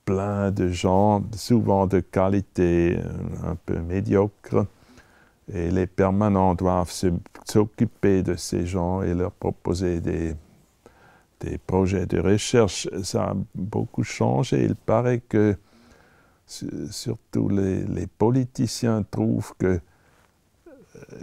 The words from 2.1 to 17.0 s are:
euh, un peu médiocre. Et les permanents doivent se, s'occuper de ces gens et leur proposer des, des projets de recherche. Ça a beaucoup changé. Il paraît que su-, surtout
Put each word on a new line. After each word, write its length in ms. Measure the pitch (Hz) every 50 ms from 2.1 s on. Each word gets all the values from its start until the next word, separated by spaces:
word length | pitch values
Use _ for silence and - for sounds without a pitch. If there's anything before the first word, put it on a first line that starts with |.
| - 98 92 95 101 101 98 _ - - 90 87 85 85 85 87 90 87
euh, 520 | 87 85 85 90 90 87 87 85 85 85
un 40 | 85
peu 240 | 85 - - 95 85
médiocre. 840 | 85 85 90 98 101 113 104 95 101 107 - _ - - 110 107 104 - - _ _ _ - - - _ _ _ _ _ _ _ _ - -
Et 180 | 90 85 85
les 160 | 92 92 92
permanents 680 | - _ - 98 95 95 101 107 107 98 95 95 95 90
doivent 360 | 90 95 90 90 90 92 -
se, 160 | - - - 90 85 82 - - - - -
s'occuper 760 | - - 110 107 107 _ - 120 - - _ - 101 98 95
de 140 | 87 92 87
ces 300 | - - - - 95 90
gens 360 | 90 95 92 85 90 92 95
et 120 | 95 87 87
leur 180 | 87 90 90
proposer 680 | - - 92 92 92 - - 92 90 90 95 90 87 85
des, 340 | 85 87 85 85 82 80 80 76 - _ _ _ _ _ _ _ _ - _ _ _ _ _ _ _ _ _ -
des 200 | - 82 78 -
projets 480 | - - 90 95 95 92 98 90 92
de 120 | 92 92 87
recherche. 680 | 85 92 104 107 - - - 120 110 92 - - - - - 92 98
Ça 220 | - - 107 98
a 100 | 98 101 98 98 - -
beaucoup 500 | - 92 107 107 110 110 - - - 117
changé. 600 | - - - 113 120 127 135 135 - - 135 120
Il 120 | 107 101
paraît 460 | - - - 110 113 123 123 123 117 -
que 280 | - - 107 107 107 98 - _ _ _ _ _ - - _ _ _ _ _ _ _ _ _ _
su-, 200 | - - - - - - 78 78 -
surtout 600 | - -